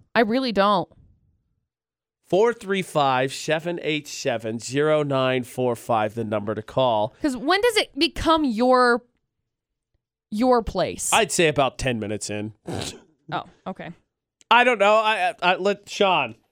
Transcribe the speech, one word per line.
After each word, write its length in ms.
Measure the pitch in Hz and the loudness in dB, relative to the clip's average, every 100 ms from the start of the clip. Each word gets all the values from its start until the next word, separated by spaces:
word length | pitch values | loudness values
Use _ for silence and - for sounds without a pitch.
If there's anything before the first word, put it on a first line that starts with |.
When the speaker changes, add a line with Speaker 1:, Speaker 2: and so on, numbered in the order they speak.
| _ | _
Speaker 1:
I 60 | 220 | 0
really 320 | 214 254 262 | 2 0 0
don't. 360 | 196 202 190 - _ _ _ _ _ _ _ _ _ _ _ _ _ _ | 2 2 2 -2 _ _ _ _ _ _ _ _ _ _ _ _ _ _
Speaker 2:
Four 260 | 180 240 | 2 2
three 280 | 233 190 196 | 0 -4 -4
five, 520 | 175 156 135 127 135 | -2 0 2 2 0
seven 460 | - - 156 170 175 | -4 -4 -2 -2 -6
eight 260 | 151 151 147 | -4 -4 -6
seven, 520 | - 139 117 110 113 | -6 -4 -4 -4 -8
zero 440 | 117 135 151 151 | -4 0 2 2
nine 400 | 143 135 131 127 | 0 0 0 0
four 320 | 120 - 123 113 | -4 -4 -2 -2
five, 400 | - 113 107 113 | -2 0 0 -4
the 80 | |
number 300 | 107 107 104 | -4 -4 -4
to 80 | 104 | -8
call. 520 | - - 127 107 107 - | -6 -2 0 0 -2 -4
Speaker 1:
'Cause 140 | 302 254 | -6 -4
when 240 | 269 381 | -2 0
does 160 | 480 427 | 2 0
it 200 | - 277 | -4 -4
become 480 | 269 - 330 320 285 | -4 -2 0 2 0
your, 580 | 214 254 254 247 240 - _ _ _ _ _ _ _ _ _ _ _ _ | 0 2 4 4 2 -4 _ _ _ _ _ _ _ _ _ _ _ _
your 320 | 208 254 240 | -2 2 2
place? 500 | - 190 135 85 - | 2 -4 -4 -4 0
Speaker 2:
I'd 200 | 208 196 | 0 2
say 160 | - 160 | 2 2
about 300 | 147 127 - | 2 0 0
ten 220 | 131 117 | -4 -2
minutes 300 | 101 104 - | -4 -6 -6
in. 240 | 104 107 - - 98 - - _ _ - | -8 -8 -12 -10 -8 -8 -12 _ _ -10
Speaker 1:
Oh, 120 | 151 - _ 185 | -10 -10 _ -14
okay. 240 | 190 165 - _ _ _ _ _ | -12 -14 -18 _ _ _ _ _
Speaker 2:
I 140 | 233 | 4
don't 160 | 254 220 | 4 4
know. 160 | 202 220 | 4 4
I, 380 | 214 214 180 - | 2 0 -2 0
I, 120 | 175 | 0
I 20 | 180 | 2
let 340 | 196 202 - | 0 -2 -6
Sean. 460 | - 196 165 120 117 _ | 0 2 2 -2 -8 _